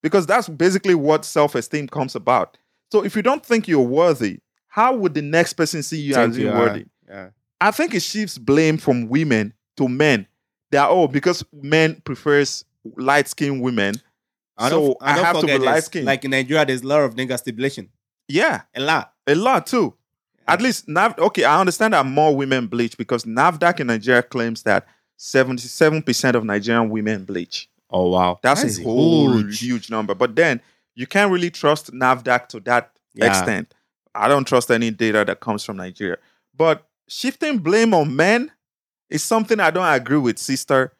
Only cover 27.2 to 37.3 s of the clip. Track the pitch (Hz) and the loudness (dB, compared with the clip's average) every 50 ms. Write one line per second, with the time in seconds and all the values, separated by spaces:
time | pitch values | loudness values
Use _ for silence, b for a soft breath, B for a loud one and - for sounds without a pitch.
27.2 | 95 92 101 90 85 _ - - - _ _ _ _ _ 117 92 90 90 92 92 | -8 -8 -8 -8 -8 _ -12 -14 -14 _ _ _ _ _ -2 -2 0 2 2 2
28.2 | 90 90 90 - - 123 143 - - 120 104 92 113 117 113 131 151 165 165 156 | 0 0 -2 -2 0 0 0 2 0 -4 -4 -6 -6 -2 0 2 2 4 4 4
29.2 | 147 135 127 110 104 101 104 107 117 123 123 113 - - 113 110 107 98 101 92 | 4 4 2 2 0 -2 -6 -8 -6 -6 -6 -6 -6 -6 -6 -6 -4 -4 -2 -2
30.2 | 127 120 107 139 170 160 127 117 _ _ _ _ _ _ _ 120 127 - - 196 | -2 0 2 0 0 0 0 -4 _ _ _ _ _ _ _ -14 -14 -4 0 0
31.2 | 208 202 185 180 175 175 - - - 147 151 151 - - 143 131 131 127 131 123 | 2 2 2 0 -2 -4 -6 0 0 0 0 0 -4 -16 -6 0 2 2 2 0
32.2 | 117 127 123 123 - _ - 113 95 123 120 120 - _ _ _ _ _ _ 113 | 0 -2 -2 -2 -2 _ -20 -14 -4 0 0 0 0 _ _ _ _ _ _ 0
33.2 | 113 104 98 95 90 - 107 92 - _ _ _ _ _ _ _ _ _ _ 113 | 0 2 2 2 0 -2 -4 -4 -6 _ _ _ _ _ _ _ _ _ _ 0
34.2 | 104 120 143 139 135 - 135 127 120 - 123 113 117 113 110 92 117 110 104 107 | 2 2 2 2 2 2 0 0 2 2 0 0 0 -4 -2 -2 -2 2 2 2
35.2 | 104 95 95 - - 117 107 104 - - 107 95 90 92 87 - 104 90 85 - | 0 0 -4 -6 -6 -6 -6 -6 -6 -10 -12 -12 -12 -14 -12 -10 -8 -8 -8 -8
36.2 | _ _ _ _ _ _ _ 135 160 165 151 - _ _ _ _ _ _ - - | _ _ _ _ _ _ _ _ 2 2 2 0 _ _ _ _ _ _ -12 -6
37.2 | - 254 | -6 -6